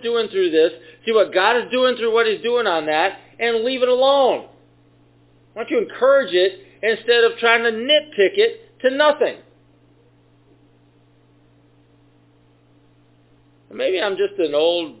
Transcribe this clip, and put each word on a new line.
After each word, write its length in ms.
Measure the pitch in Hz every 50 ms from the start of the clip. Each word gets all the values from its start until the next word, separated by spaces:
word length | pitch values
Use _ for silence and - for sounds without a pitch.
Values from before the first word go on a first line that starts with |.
| -
doing 240 | 233 233 233 220 208
through 220 | 208 190 185 175
this, 200 | 156 160 160 175 - - - - - _ _
see 80 | 226 220
what 200 | 220 185 - -
God 240 | 185 - 214 240 240
is 140 | 208 175
doing 240 | 220 254 254 254 247
through 180 | - 226 233 220
what 140 | 233 233 220
he's 140 | 208 -
doing 260 | 220 233 240 240 233 202
on 200 | 170 160 156 151
that, 320 | 151 156 170 202 - - - - - -
and 240 | 226 233 233 226 220
leave 180 | 254 262 247 254
it 60 | 247
alone. 580 | 247 247 262 269 277 277 269 233 170 123 - - - _ _ _ _ _ _ _ _ _ _ _ _ _ _ _ _ _ _ _ _
Why 100 | 208 226
don't 80 | -
you 80 | - 240
encourage 540 | 196 - - - 240 269 277 277 - 156 165
it 260 | 180 185 196 185 - - - _ _ -
instead 400 | 220 226 - - 233 240 240 226
of 140 | 226 226 -
trying 260 | 233 233 226 233 233
to 80 | 233
nitpick 680 | 220 220 233 269 302 302 294 302 - 208 196 180 - 196
it 420 | 220 226 233 - - _ _ _
to 100 | - 262
nothing? 460 | 262 277 302 302 294 294 240 156 117 - - _ _ _ _ _ _ _ _ _ _ _ _ _ _ _ _ _ _ _ _ _ _ _ _ _ _ _ _ _ _ _ _ _ _ _ _ _ _ _ _ _ _ _ _ _ _ _ _ _ _ _ _ _ _ _ _ _ _ _ _ _ _ _ _ _ _ _ 285 _ _ _ _ _ _ _ _ _ _ _ _ _ _ _ _ _
Maybe 300 | - - 254 - 370 359
I'm 160 | 220 202 196 185
just 220 | 202 196 202 196
an 160 | 170 151 143
old, 400 | 147 156 170 175 175 165 147 123 110